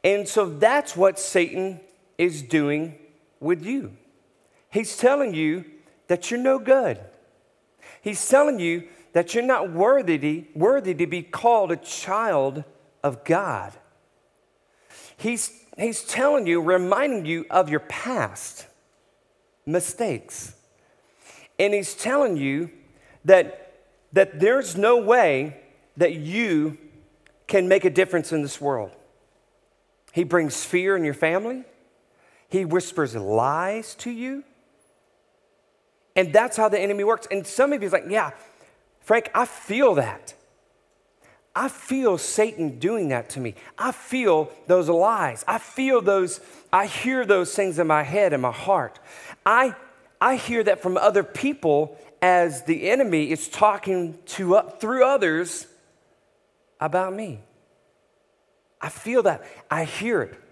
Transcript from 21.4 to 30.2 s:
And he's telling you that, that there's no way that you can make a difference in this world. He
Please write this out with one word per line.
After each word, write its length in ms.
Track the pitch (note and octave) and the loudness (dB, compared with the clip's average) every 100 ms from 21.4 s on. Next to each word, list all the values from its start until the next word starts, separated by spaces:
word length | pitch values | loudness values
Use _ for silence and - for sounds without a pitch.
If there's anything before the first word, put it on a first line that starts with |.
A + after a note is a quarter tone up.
| - - | -16 -2
And 140 | G3+ | 0
he's 200 | G3+ F#3 | 0 -4
telling 440 | - G#3+ C#4 C4 D#3+ | -8 -2 0 0 0
you 340 | C3+ C#3 E3+ - _ _ _ _ D3 | -2 -2 -6 -12 _ _ _ _ 4
that, 480 | F#3 - - - _ _ _ _ | 4 4 -8 -20 _ _ _ _
that 260 | F3+ D3 D3+ | 2 2 2
there's 380 | G3 C4 G#3+ E3+ | 2 2 -2 0
no 200 | G#3 A#3+ | 2 2
way 600 | G#3 A#3+ F#3 C3+ D3+ C#3+ _ _ _ - | 4 4 4 2 -4 -10 _ _ _ 0
that 160 | E3+ | 0
you 640 | D#3+ D3+ G#3 A3+ D#3+ D3+ D3 - - _ _ _ _ - | 0 -6 -4 0 0 -2 -6 -20 -20 _ _ _ _ 0
can 200 | G3+ F#3 | 0 4
make 180 | F#3+ F#3 | 4 4
a 40 | |
difference 420 | D#3 F#3 F3 D#3 | 2 2 0 -2
in 100 | D#3+ | -4
this 200 | C#3+ - | -4 -4
world. 300 | C#3+ B2+ G2 - _ _ _ _ _ _ _ _ _ _ _ | -4 -4 -6 -14 _ _ _ _ _ _ _ _ _ _ _
He 100 | - | -4